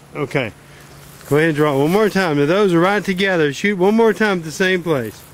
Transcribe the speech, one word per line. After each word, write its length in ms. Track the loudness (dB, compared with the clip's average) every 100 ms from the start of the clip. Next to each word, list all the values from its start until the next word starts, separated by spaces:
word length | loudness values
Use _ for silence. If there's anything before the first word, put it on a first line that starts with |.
| -14 -10
Okay. 360 | -6 -4 -4 -8 -20 -20 -20 -20 -20 -20 -2
Go 100 | 0
ahead 120 | 2
and 60 | 2
draw 180 | 0 2
it 40 |
one 120 | 2
more 180 | 2 0
time. 280 | 0 0 0
Now 80 | 2
those 280 | 2 2
are 60 | 2
right 240 | 2 0
together. 480 | -2 -2 0 0 0
Shoot 260 | -2 -4 0
one 180 | 2 4
more 180 | 2
time 260 | 2 0 -2
at 40 | -4
the 60 |
same 300 | -4 -2 -2
place. 400 | -2 -2 -4 -10 -20